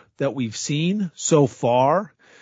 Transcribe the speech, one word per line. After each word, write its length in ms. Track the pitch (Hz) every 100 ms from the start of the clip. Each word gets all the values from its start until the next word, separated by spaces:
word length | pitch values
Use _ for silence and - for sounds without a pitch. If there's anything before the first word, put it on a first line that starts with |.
| - -
that 180 | 139 127
we've 200 | 117 -
seen 540 | - 147 170 208 185 -
so 320 | - 156 135
far 680 | - 123 123 135 165 - _ _ -